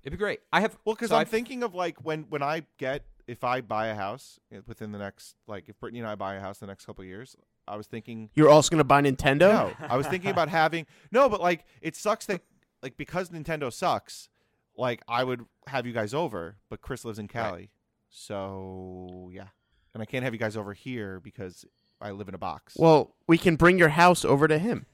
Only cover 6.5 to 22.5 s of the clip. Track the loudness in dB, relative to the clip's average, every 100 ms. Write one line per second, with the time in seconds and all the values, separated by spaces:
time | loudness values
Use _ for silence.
6.5 | -12 -16 -16 -18 -18 -16 -16 -18 _ _
7.5 | _ -14 -14 -12 -14 -12 -14 -4 6 10
8.5 | 10 8 2 4 6 4 2 2 6 6
9.5 | 6 2 -4 -4 -2 -2 -4 -2 0 0
10.5 | 2 2 0 -10 _ _ 2 4 4 0
11.5 | 0 _ _ -12 -4 -2 -2 -4 -8 _
12.5 | _ _ _ -14 -12 -8 -6 -8 -10 -8
13.5 | -6 -6 -4 -2 -2 -6 -20 -20 _ _
14.5 | _ _ -6 -4 -4 -4 -2 -2 -4 -10
15.5 | _ -8 -6 -4 -6 -4 -4 -6 -8 -10
16.5 | -14 _ -18 -12 -12 -10 -12 -10 -6 -6
17.5 | -8 -16 _ _ _ _ -20 -10 -8 -8
18.5 | -10 -12 -14 -14 -14 -16 -16 -18 -18 -20
19.5 | _ _ _ _ -14 -8 -6 -6 -4 -4
20.5 | -4 -10 -12 -10 -8 -8 -12 -16 -14 -14
21.5 | -14 -20 _ _ _ -12 -10 -12 -8 -8